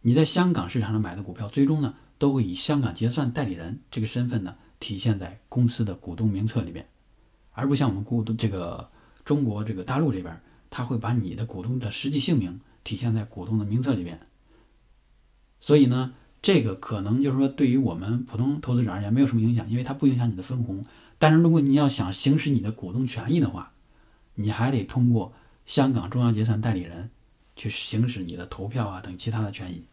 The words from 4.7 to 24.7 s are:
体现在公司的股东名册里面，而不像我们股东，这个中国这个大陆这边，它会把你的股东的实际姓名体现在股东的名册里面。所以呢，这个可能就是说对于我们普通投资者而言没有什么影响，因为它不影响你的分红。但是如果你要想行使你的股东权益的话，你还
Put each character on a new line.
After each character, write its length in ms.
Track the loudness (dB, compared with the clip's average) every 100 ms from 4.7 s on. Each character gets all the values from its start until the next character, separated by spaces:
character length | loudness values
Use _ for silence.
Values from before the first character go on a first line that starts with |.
| _
体 200 | -10 -2
现 200 | 0 0
在 220 | -4 -14 _
公 200 | 2 2
司 160 | 2
的 100 | -4
股 200 | -4 -10
东 140 | -2 0
名 180 | 0 -2
册 160 | -2
里 80 | -4
面， 160 | -10 -16 _ _ _ _ _ _
而 140 | -4 0
不 80 |
像 140 | 2 2
我 60 |
们 100 | 0
股 180 | -2 -2
东， 140 | -2 -2
这 120 | -2
个 400 | -2 -6 -10 -14 _ _ _
中 180 | -2 0
国 200 | 0 -2
这 100 | -6
个 80 | -6
大 160 | -4 0
陆 140 | 0
这 100 | -2
边， 180 | -8 -14 _ _ _
它 160 | -10
会 120 | -4 -4
把 160 | 0
你 220 | -2 -2
的 100 | -6
股 180 | -8 -6
东 160 | -6 -4
的 120 | -4
实 200 | -6 -4
际 100 | -2
姓 180 | 2 0
名 220 | 0 -8 _ _
体 120 | -10 -4
现 180 | -2
在 100 | -2
股 200 | -4 -10
东 140 | -4 -2
的 60 |
名 180 | 0 -2
册 120 | 0
里 100 | -2
面。 160 | -4 -12 -18 _ _ _ _ _ _ _ _ _ _ _ _ _
所 160 | 4 6
以 100 | 6
呢， 280 | 4 -2 -8 _ _
这 220 | 4 4
个 120 | 2
可 260 | -4 -6 -6
能 200 | 0 2
就 80 | 2
是 80 | 2
说 100 | 0
对 200 | 2 4
于 80 | 4
我 180 | 2
们 300 | -2 -2 -2
普 120 | -2 -2
通 220 | -2 -2
投 140 | 0 0
资 80 |
者 60 | 0
而 120 | -2
言 100 | 0
没 100 | 2
有 40 | 4
什 80 |
么 80 | 4
影 120 | 2
响， 160 | 2 0
因 80 | -4
为 60 |
它 80 | -4
不 140 | 2 2
影 100 | 4
响 140 | 0
你 60 | -2
的 60 |
分 200 | -6 -4
红。 220 | -4 -6 -10 -18 -20 _
但 140 | 6
是 60 | 8
如 120 | 6
果 100 | 6
你 140 | 6
要 120 | 6 4
想 260 | 2 -4
行 260 | 0 2 2
使 100 | 2
你 120 | 0
的 120 | 0
股 200 | -6 -8
东 140 | -4 -4
权 280 | -4 0
益 60 | 2
的 100 | 2
话， 220 | -2 -14 _ _ _ _ _ _
你 160 | -4 -4
还 200 | 0 0